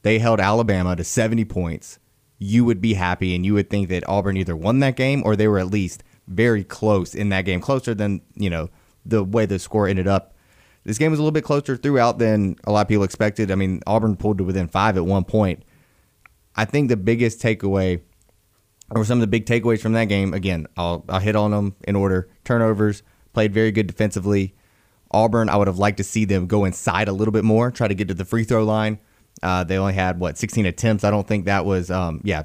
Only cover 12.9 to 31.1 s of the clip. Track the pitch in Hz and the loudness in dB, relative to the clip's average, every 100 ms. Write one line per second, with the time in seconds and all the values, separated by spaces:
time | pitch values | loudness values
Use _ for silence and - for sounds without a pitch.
12.9 | 107 98 - 107 104 101 95 95 90 - | 2 0 0 -2 0 -2 0 0 -2 0
13.9 | 110 110 95 107 98 92 95 85 95 107 | 0 0 0 -2 0 -2 -2 -2 0 0
14.9 | 92 87 98 90 110 98 - - _ _ | 0 0 0 0 0 0 -2 -12 _ _
15.9 | _ _ _ _ _ _ - 110 143 135 | _ _ _ _ _ _ -6 -2 0 0
16.9 | 110 95 117 117 - 120 107 98 98 92 | 0 2 2 0 0 -2 0 0 2 2
17.9 | 87 - _ _ _ _ _ _ _ - | -2 -6 _ _ _ _ _ _ _ -6
18.9 | 113 107 123 110 113 104 120 117 110 110 | -4 0 0 2 0 0 0 2 0 0
19.9 | 113 110 101 98 90 95 87 76 - 87 | 0 2 0 0 -2 -2 -4 -6 -6 -4
20.9 | 85 - 92 104 107 104 104 101 101 - | -4 -4 -2 0 2 2 0 -2 -6 -4
21.9 | 101 98 92 92 _ - 120 113 104 104 | 0 2 0 -2 _ -2 0 2 2 0
22.9 | 101 _ _ _ - 110 101 110 107 98 | -2 _ _ _ -2 0 2 2 0 -2
23.9 | - 107 98 98 101 95 - _ _ _ | -2 -2 -2 0 0 0 -8 _ _ _
24.9 | _ _ 104 110 117 110 104 98 90 101 | _ _ 2 2 2 2 2 2 2 0
25.9 | 101 98 113 104 95 90 104 95 - - | 0 -4 -2 0 0 2 0 0 -2 -4
26.9 | 90 104 98 110 107 110 110 123 123 110 | -2 -2 0 0 2 2 2 2 -2 -2
27.9 | 98 101 90 92 117 107 117 107 107 107 | -2 -4 -6 -4 -4 0 0 2 0 -2
28.9 | 107 _ _ _ - 85 92 87 95 98 | -4 _ _ _ -8 -2 -2 0 -2 0
29.9 | 95 92 87 87 76 107 117 95 - 113 | 0 -2 -2 -6 -6 -4 -2 -2 0 0
30.9 | 104 104 | 0 0